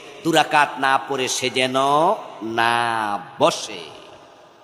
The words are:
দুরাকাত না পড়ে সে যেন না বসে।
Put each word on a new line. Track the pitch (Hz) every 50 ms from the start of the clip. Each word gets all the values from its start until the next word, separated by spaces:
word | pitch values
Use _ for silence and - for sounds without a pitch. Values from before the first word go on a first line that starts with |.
| - - - - -
দুরাকাত | 160 160 156 147 - 151 147 143 139 - 131
না | 135 135 135 135 - -
পড়ে | 139 131 127 117
সে | - - 131 127
যেন | 113 131 131 131 127 135 139 139 143 151 165 185 220 - - - - - 104
না | 113 113 117 113 117 120 117 120 117 113 113 110 104 101 101 - - - -
বসে। | 143 - - - - - 104 87 80 73 - - - - - - - - - - - - - -